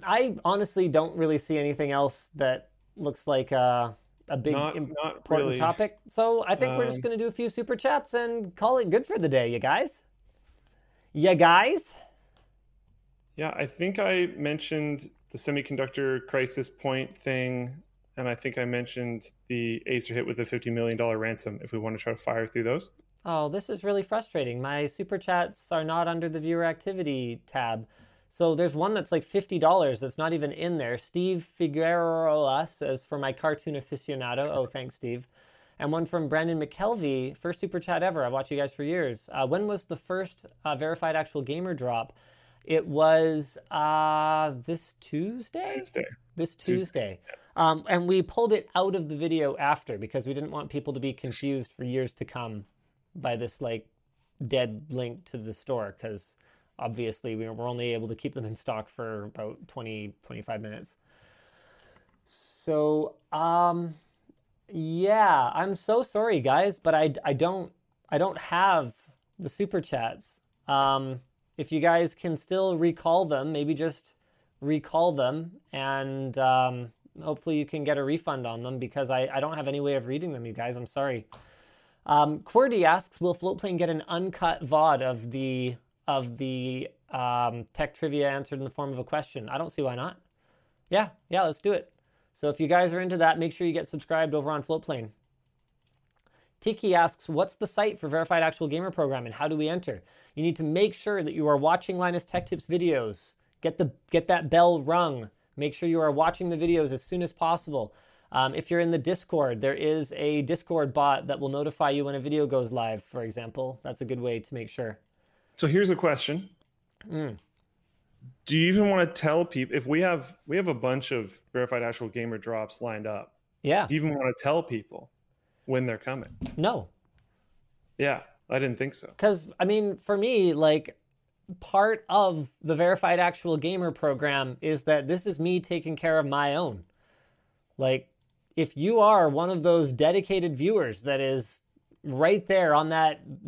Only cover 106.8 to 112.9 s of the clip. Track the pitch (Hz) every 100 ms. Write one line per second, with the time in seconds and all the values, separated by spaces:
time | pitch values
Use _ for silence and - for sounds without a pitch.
106.8 | 143 131 - 180 175 - 165 170 - 139
107.8 | 107 - _ _ _ 131 131 147 - 170
108.8 | 170 160 127 180 - 160 135 110 135 139
109.8 | 151 156 139 - 147 151 139 170 - 165
110.8 | 139 147 143 135 139 139 139 143 147 -
111.8 | 147 143 139 139 143 151 143 131 117 123
112.8 | 113